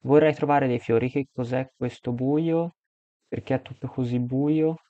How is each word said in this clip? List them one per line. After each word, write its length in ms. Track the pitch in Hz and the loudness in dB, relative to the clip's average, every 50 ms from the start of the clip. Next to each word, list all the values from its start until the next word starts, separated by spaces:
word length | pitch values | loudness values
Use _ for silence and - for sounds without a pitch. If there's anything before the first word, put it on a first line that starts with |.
| _ | _
Vorrei 300 | 127 139 151 151 156 151 | 4 4 6 6 4 2
trovare 320 | - 151 143 143 143 139 131 | 0 0 2 2 2 2 2
dei 120 | 123 123 | 0 -2
fiori. 300 | - - 117 113 117 127 | 0 0 2 2 2 0
Che 160 | - 143 135 _ _ | -2 -4 -4 _ _
cos'è 340 | - 123 117 123 127 135 135 _ | -8 -6 -4 -4 -4 -4 -6 _
questo 380 | _ 127 123 - - _ 127 120 | _ -6 -6 -6 -8 _ -8 -6
buio? 600 | 117 127 135 147 151 165 165 165 165 170 170 _ _ _ _ _ _ _ _ _ _ _ _ | -4 -2 0 0 0 0 0 0 0 -2 -4 _ _ _ _ _ _ _ _ _ _ _ _
Perché 280 | - 113 - - 135 | -10 -10 -4 -4 -4
è 60 | 131 - | -4 -4
tutto 240 | - 131 _ - 127 | -8 -16 _ -12 -10
così 320 | - - 127 120 123 123 | -4 -4 -4 -2 -2 -2
buio? 560 | 123 123 131 135 143 147 156 156 156 160 165 165 _ | -2 -2 -2 0 0 2 2 2 2 0 0 -4 _